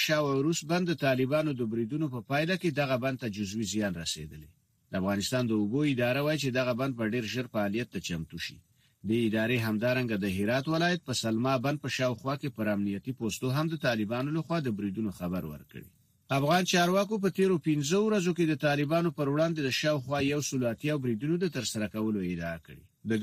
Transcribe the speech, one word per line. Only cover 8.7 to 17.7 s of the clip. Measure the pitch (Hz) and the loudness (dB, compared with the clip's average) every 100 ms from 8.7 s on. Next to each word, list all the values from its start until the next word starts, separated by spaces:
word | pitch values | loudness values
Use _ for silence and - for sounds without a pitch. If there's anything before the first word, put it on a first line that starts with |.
| _ _ _ | _ _ _
د | 95 | 0
ادارې | 117 113 110 113 123 | 2 2 2 2 0
همدارنګه | 113 107 120 127 120 104 | 0 0 2 0 0 0
د | 101 92 | 0 0
هرات | 104 131 131 | 0 0 0
ولایت | 160 175 175 | 2 2 0
په | - | -2
سلما | 113 113 113 131 131 | -4 0 0 0 0
بند | 135 147 | 0 -2
په | 131 | -4
شاوخوا | - 127 120 135 139 | -2 0 -2 -4 -4
کې | - - | -6 -2
پر | 107 | -2
امنیتي | 101 101 98 131 | 0 0 -2 -6
پوستو | 127 113 - 127 | -4 -4 -2 0
هم | 139 160 | 0 0
د | 156 | 0
طالبانو | 135 110 104 120 139 160 | 0 0 0 -2 -2 -2
لخوا | - 170 | -2 -2
د | 131 101 | 0 -2
بریدونو | 101 98 110 | -2 -2 -4
خبر | - 87 90 | -4 -4 -4
ورکړي. | 80 73 - - - _ _ _ - | -4 -10 -16 -18 -18 _ _ _ -4
افغان | 135 143 180 | 0 4 4
چارواکو | 180 185 175 190 202 220 | 4 4 4 4 2 0
په | 190 | 0
تیرو | - 190 175 | 2 2 2
پنځه | 160 | 2